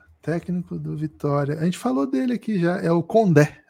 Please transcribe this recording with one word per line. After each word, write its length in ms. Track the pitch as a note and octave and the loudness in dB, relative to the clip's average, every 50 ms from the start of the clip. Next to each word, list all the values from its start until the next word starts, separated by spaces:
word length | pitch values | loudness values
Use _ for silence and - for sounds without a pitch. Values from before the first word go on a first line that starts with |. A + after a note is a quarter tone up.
| _ _ _ _ | _ _ _ _
Técnico 580 | - D3+ E3 E3+ - - F3 F3+ F3 - F3 D#3+ | -6 -4 -4 -4 -4 -6 -6 -6 -6 -8 -10 -10
do 160 | D3+ D#3 D#3 | -8 -8 -8
Vitória. 640 | D3 D#3 D#3 - - - C#3+ C#3+ C#3+ C#3+ C#3 D3 D#3+ | -6 -8 -8 -8 -6 -4 0 0 0 0 -2 -2 -2
A 60 | D#3+ | -2
gente 140 | F#3 F3+ - | -2 -2 -2
falou 280 | - B3 B3+ C4+ C#4 | -4 -2 -2 0 -2
dele 280 | C4 C4+ C4 C4 B3 A#3+ | -2 -2 -2 -2 -2 -4
aqui 240 | - - A3 G#3+ F3+ | -4 -4 -4 -2 0
já. 160 | E3+ E3+ F3+ | 0 0 -2
É 160 | - - E3 | 0 0 0
o 100 | E3+ E3+ | 0 0
Condé, 600 | E3 - - A3+ A3+ F#3 D#3 D3 D3+ - - - _ - | 0 2 2 2 4 6 6 6 6 4 0 -16 _ -6